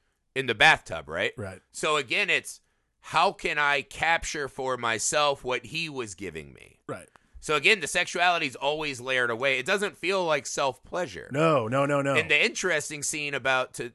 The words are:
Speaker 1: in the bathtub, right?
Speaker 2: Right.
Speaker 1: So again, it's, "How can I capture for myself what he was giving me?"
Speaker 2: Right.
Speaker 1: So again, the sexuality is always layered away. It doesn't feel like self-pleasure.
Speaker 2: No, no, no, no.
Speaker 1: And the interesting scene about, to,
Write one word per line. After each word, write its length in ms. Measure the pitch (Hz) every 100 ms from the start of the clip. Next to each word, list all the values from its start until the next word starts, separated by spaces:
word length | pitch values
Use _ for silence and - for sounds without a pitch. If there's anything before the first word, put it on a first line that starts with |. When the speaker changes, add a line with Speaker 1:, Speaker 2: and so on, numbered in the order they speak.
| _ _ _
Speaker 1:
in 100 | 131
the 100 | 131
bathtub, 540 | 110 156 147 - 82 73
right? 240 | 82 117 -
Speaker 2:
Right. 220 | 98 95 _
Speaker 1:
So 240 | - 160 151
again, 320 | 120 175 190
it's, 320 | 147 - - _ _ _ _
"How 320 | - 151 185
can 260 | - 185 151
I 220 | 143 143
capture 640 | - - 156 165 - 160 135
for 280 | - 131 123
myself 680 | 117 110 - 151 147 139
what 200 | 127 123 117
he 220 | 160 160
was 260 | 135 110
giving 380 | - 92 78 71
me?" 280 | 64 - _ -
Speaker 2:
Right. 220 | 98 - _ _ -
Speaker 1:
So 160 | - 151
again, 240 | 165 214
the 60 | 143
sexuality 600 | 175 175 180 180 170 151
is 100 | 113
always 440 | 139 156 151 123
layered 300 | 127 127 120
away. 280 | 113 139 131
It 80 | 127
doesn't 300 | 196 202 -
feel 260 | 170 190
like 220 | 170 147 127
self-pleasure. 840 | - 139 - - 175 156 90 53
Speaker 2:
No, 360 | 139 160 143 110
no, 180 | 131 143
no, 160 | 143
no. 120 | 139 139
Speaker 1:
And 140 | 160
the 120 | 147
interesting 580 | 214 226 185 156 - 151
scene 300 | 131 156 147
about, 380 | 139 131 131 127
to, 160 | - 123